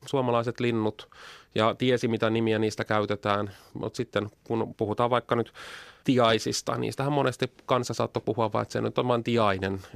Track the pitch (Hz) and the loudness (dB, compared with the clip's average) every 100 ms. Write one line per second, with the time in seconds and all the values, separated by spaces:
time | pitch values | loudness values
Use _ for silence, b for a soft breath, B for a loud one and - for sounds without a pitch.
0 | - 139 127 117 120 - 120 113 107 - | -4 0 2 2 0 0 0 2 0 -4
1 | - B B B B - 110 - 127 123 | -12 B B B B 0 0 2 2 2
2 | 120 113 113 113 110 110 110 - 113 107 | 2 0 0 2 2 2 0 -2 -2 0
3 | 104 104 104 101 104 - B - - - | 0 -2 0 0 -2 -10 B -8 -8 -6
4 | 120 104 104 - - 113 107 - 104 104 | -4 -2 -4 -8 -6 -4 -4 -4 -2 0
5 | 120 123 - 117 113 - B B B B | 2 0 2 0 0 -6 B B B B
6 | - 123 117 110 - 135 - 127 113 - | 0 4 6 4 2 -4 -2 -2 -2 -2
7 | 135 147 131 123 123 - - 127 120 117 | -2 0 0 0 -4 -4 -2 0 0 -2
8 | 113 117 - 113 110 113 110 117 113 117 | -2 -2 -2 0 0 0 -2 -2 -2 0
9 | 123 120 113 117 107 95 95 95 - | 0 0 2 2 2 2 -2 -4 -8